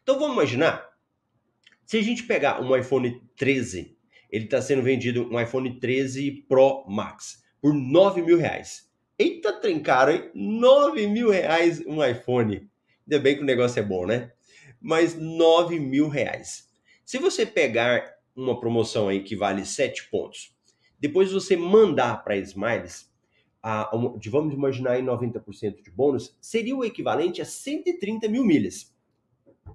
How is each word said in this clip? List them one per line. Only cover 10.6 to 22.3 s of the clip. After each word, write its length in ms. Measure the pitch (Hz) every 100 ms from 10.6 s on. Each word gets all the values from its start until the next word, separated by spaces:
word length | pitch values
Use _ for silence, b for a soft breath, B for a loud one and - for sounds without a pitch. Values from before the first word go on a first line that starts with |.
| 247 285 285 311 208
mil 240 | 214 233
reais 520 | 190 156 165 170 160 -
um 180 | 151 135
iPhone. 640 | 120 - 123 107 98 - _ _ _ -
Ainda 100 | 147
bem 160 | 131 147
que 60 |
o 40 | 139
negócio 340 | 123 123 120
é 40 |
bom, 220 | 104 92 90
né? 260 | 120 120 _ b b b b
Mas 360 | 117 160 170 165
nove 640 | 160 165 165 165 170 170
mil 280 | 135 135 151
reais. 640 | 139 95 - - - _ _ b b
Se 140 | b 262
você 260 | 359 -
pegar 720 | 220 180 135 113 120 120 - - _ 127
uma 240 | 127 117
promoção 480 | 113 117 110 117 101
aí 160 | 98
que 120 | 98 101
vale 300 | 98 98 87
sete 420 | - 127 - -
pontos, 480 | 98 - - - _ _ _ _ _
depois 320 | 147 175 190
você 260 | 190 185 170
mandar 640 | 175 214 208 127 120 110
pra 140 | -